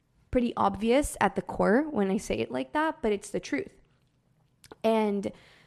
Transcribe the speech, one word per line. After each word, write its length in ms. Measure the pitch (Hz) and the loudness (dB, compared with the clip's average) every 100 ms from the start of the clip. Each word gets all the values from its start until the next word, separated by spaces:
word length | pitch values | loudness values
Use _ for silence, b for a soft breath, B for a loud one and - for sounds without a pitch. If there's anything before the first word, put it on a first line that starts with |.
| _ _ - | _ _ -2
pretty 220 | 254 240 - | 0 0 0
obvious 600 | 202 196 226 254 294 - | 0 0 2 2 2 0
at 160 | 196 190 | 0 0
the 60 | |
core 400 | - - 185 233 311 | -6 0 4 4 2
when 220 | 262 190 | 0 0
I 60 | 190 | 0
say 220 | - 208 | -2 -4
it 120 | 226 | -2
like 220 | 254 262 | -4 -4
that, 280 | 302 320 302 | -2 -2 -2
but 120 | 220 | -2
it's 180 | 202 - | -2 -4
the 80 | 185 | -8
truth. 320 | - 277 - - _ _ _ _ _ _ _ _ - - | -4 -6 -6 -14 _ _ _ _ _ _ _ _ -20 -2
And 480 | 226 220 214 202 202 B B B | 0 2 2 -2 -4 B B B